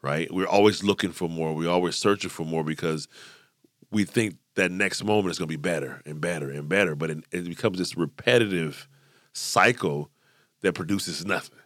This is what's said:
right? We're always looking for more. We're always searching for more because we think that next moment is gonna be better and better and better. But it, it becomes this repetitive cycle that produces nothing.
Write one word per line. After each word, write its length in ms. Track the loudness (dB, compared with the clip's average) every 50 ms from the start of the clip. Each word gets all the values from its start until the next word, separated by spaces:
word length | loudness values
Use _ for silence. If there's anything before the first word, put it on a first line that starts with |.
right? 300 | -2 -2 -2 -2 -2 -4 -2
We're 140 | -2 -2 2
always 360 | 4 8 8 8 6 6 2
looking 280 | 0 2 2 0 -4
for 160 | -4 -4 -6 -4
more. 260 | -2 -2 -2 -2 -2
We're 160 | -2 0 2
always 260 | 2 2 2 0 -2
searching 340 | 0 2 2 2 2 0 -10
for 160 | -6 -6 -6
more 180 | -2 -2 -2 -2
because 440 | -2 -4 -2 -2 -2 -2 -2 -6 -10 _ -20 -20 -20 -20 -20 _ _ _ _ _ _ _ _ -20 _
we 120 | -2 -2 -2
think 320 | 0 0 0 0 0 -4 -10 _ _ _
that 160 | 0 0 2
next 320 | 2 0 0 0 0 -4 0
moment 280 | 2 2 2 2 2
is 60 | -2 -4
gonna 80 | -4 -4
be 80 | -6
better 460 | -4 -2 -2 -2 -2 -4 -6 -10 -14 -12
and 140 | -12 -8 -6
better 300 | -4 -4 -4 -4 -6 -6
and 180 | -8 -8 -4 0
better. 280 | 2 2 2 2 0
But 160 | -2 -4 -4
it, 60 | -4 -6 -10 _
it 140 | -8 -8 -6
becomes 320 | -6 -8 -2 -2 -2 0 0
this 180 | -4 -4 -2
repetitive 920 | -2 -4 -4 _ -4 0 4 4 4 4 4 0 -2 -2 -4 -6 -10 -18 _ _ _ _ _ _ _ _ _ _
cycle 760 | -10 -8 0 4 6 6 6 4 2 0 -2 -2 -2 -6 -10 _ _ _ _ _ _ _ _ _ _
that 120 | 0 0 0
produces 520 | 0 -2 -2 -2 -2 -2 -4 -8 -8 -4
nothing. 340 | -2 -4 -4 -4 -8 _ -20 _